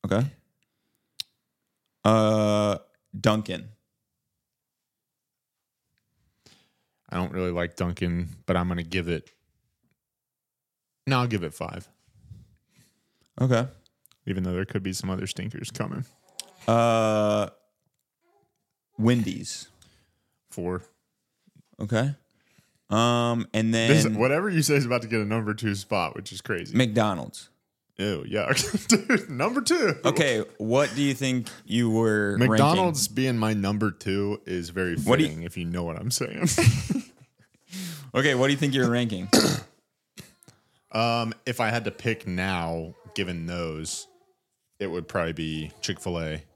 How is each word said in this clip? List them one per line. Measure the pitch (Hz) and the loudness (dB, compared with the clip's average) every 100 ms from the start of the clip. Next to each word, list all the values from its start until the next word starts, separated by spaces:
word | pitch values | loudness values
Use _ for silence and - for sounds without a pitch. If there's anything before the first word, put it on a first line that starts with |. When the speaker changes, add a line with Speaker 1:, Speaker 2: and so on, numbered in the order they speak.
Speaker 1:
Okay. | 98 98 135 - _ _ _ _ _ _ _ _ - _ _ _ _ _ _ _ | 0 0 0 -6 _ _ _ _ _ _ _ _ -16 _ _ _ _ _ _ _
Uh, | 104 110 110 107 107 104 104 98 - _ _ 98 | 4 6 6 4 4 4 2 0 -6 _ _ 0
Dunkin'. | 104 110 104 90 - - _ _ _ _ _ _ _ _ _ _ _ _ _ _ _ _ _ _ _ _ _ _ _ _ _ _ _ _ _ _ _ _ _ | 2 2 -2 -8 -10 -20 _ _ _ _ _ _ _ _ _ _ _ _ _ _ _ _ _ _ _ _ _ _ _ _ _ _ _ _ _ _ _ _ _
Speaker 2:
I | 87 | -4
don't | 90 | -4
really | 92 90 | -2 -2
like | 87 87 - | -2 -4 -2
Dunkin', | 87 87 90 85 87 - - | -4 -2 -2 -2 -4 -8 -4
but | 90 | -2
I'm | 90 | -2
gonna | 87 | -4
give | 82 92 85 | -4 -4 -2
it, | 82 - _ _ _ _ _ _ _ _ _ _ _ _ _ _ _ _ _ - | -4 -6 _ _ _ _ _ _ _ _ _ _ _ _ _ _ _ _ _ 0
no, | 131 | 0
I'll | 123 | 2
give | 107 | -2
it | 85 | -4
five. | - 82 90 - _ _ _ - - - _ _ _ _ _ _ _ _ - | -8 -10 -10 -16 _ _ _ -20 -20 -20 _ _ _ _ _ _ _ _ -2
Speaker 1:
Okay. | 131 120 131 - _ _ _ _ - | 2 2 0 -8 _ _ _ _ -6
Speaker 2:
Even | 95 | -4
though | 90 | -2
there | 90 | -2
could | 95 104 | -2 -4
be | 95 | -4
some | 92 95 | -6 -6
other | 92 98 | -6 -6
stinkers | - - - - | -6 -8 -8 -12
coming. | - 110 - 127 _ _ _ - _ - | -8 -8 -6 -10 _ _ _ -20 _ 2
Speaker 1:
Uh, | 113 117 113 110 107 104 104 98 _ _ _ _ _ _ _ _ _ _ _ _ _ _ - | 4 4 4 2 2 2 2 -2 _ _ _ _ _ _ _ _ _ _ _ _ _ _ 0
Wendy's. | 110 120 101 - - - - _ - _ _ _ _ _ _ | 2 4 0 -6 -10 -12 -14 _ -20 _ _ _ _ _ _
Speaker 2:
Four. | - 87 90 - _ _ _ _ _ _ _ _ - | -8 -6 -6 -8 _ _ _ _ _ _ _ _ -10
Speaker 1:
Okay. | 104 110 135 143 _ _ _ _ _ _ _ | -2 0 0 -4 _ _ _ _ _ _ _
Um, | 107 117 120 120 117 - | 2 4 4 2 0 0
and | 110 113 | 0 2
Speaker 2:
This, | 117 113 151 | 2 6 6
Speaker 1:
then | 131 107 | 6 2
Speaker 2:
whatever | 123 151 202 | 2 2 0
you | 170 | 0
say | 147 | 4
is | 143 123 | 2 2
about | 123 | -2
to | 113 | 0
get | 113 | -2
a | |
number | 104 113 107 | 0 -2 -2
two | 104 113 | -2 -2
spot, | 98 98 101 82 | -2 -2 -2 -2
which | - 98 | -6 -12
is | 98 | -14
crazy. | - 92 - 113 | -6 -6 -2 0
Speaker 1:
McDonald's. | 123 107 107 90 62 - - _ _ _ _ - | 2 4 2 0 -6 -14 -20 _ _ _ _ -6
Speaker 2:
Ew, | 101 90 - | -4 -4 -4
yeah. | - - 135 - | -2 0 0 0
<laughs> | 208 - | -4 2
Dude, | 214 - 254 - | 2 4 -2 0
number | 123 175 254 | -2 -2 -2
two. | - 339 226 143 | 0 0 0 0
Speaker 1:
Okay, | - 135 147 113 - - | 0 2 2 2 -2 -6
what | 107 127 143 | 0 2 2
do | 117 | 2
you | 143 | 0
think | 127 135 127 113 - | 0 0 -2 -4 -14
you | - 113 117 | -2 0 2
were | 110 113 107 104 101 | 4 4 4 2 4
Speaker 2:
McDonald's | 110 110 147 180 180 147 - | 4 6 6 4 2 0 -2
Speaker 1:
ranking? | |
Speaker 2:
being | 117 131 117 | 0 0 0
my | 107 | 0
number | 107 98 104 107 | 0 0 0 0
two | - - 98 101 104 - | -2 -4 -2 -2 -4 -6
is | 90 85 | -6 -6
very | 90 90 85 | -4 -2 -2
Speaker 1:
What | 71 135 | 2 2
do | |
you | 156 | 2
Speaker 2:
fitting, | 80 | -2
if | 87 92 | -10 -6
you | |
know | 85 87 | -6 -4
what | 85 82 | -4 -6
I'm | 110 | -4
saying. | - - - 175 | -4 -4 -2 0
<laughs> | - 196 - - 269 - _ - _ _ _ _ 185 180 156 139 | 4 4 4 -2 -4 -6 _ -20 _ _ _ _ -14 -12 -14 -4
Speaker 1:
Okay, | 123 143 | 0 2
what | 127 135 | 4 2
do | |
you | 139 | 2
think | 147 | 2
you're | 135 123 | 2 2
ranking? | 120 120 98 95 | 2 0 -4 2
Speaker 2:
<clears throat> | - - - - _ _ _ _ - - _ - _ _ _ _ | 2 2 -2 -8 _ _ _ _ -20 -20 _ -20 _ _ _ _
Um, | 110 117 117 113 107 - | 0 2 2 0 -4 -6
if | 120 | -2
I | 113 | 0
had | 117 104 | 0 -4
to | |
pick | - 120 110 - | -4 -2 -2 -4
now, | 90 95 92 82 82 82 - - | -2 -2 -2 -2 -4 -8 -14 -12
given | - 92 87 82 | -6 -4 -4 -6
those, | 87 82 78 78 - - _ _ _ _ _ _ _ | -4 -6 -6 -8 -10 -12 _ _ _ _ _ _ _
it | 98 | -6
would | 87 80 | -6 -6
probably | 95 82 | -6 -4
be | 80 78 78 76 - | -4 -6 -6 -8 -8
Chick-fil-A. | - 92 95 85 80 78 - | -8 -6 -6 -4 -4 -8 -12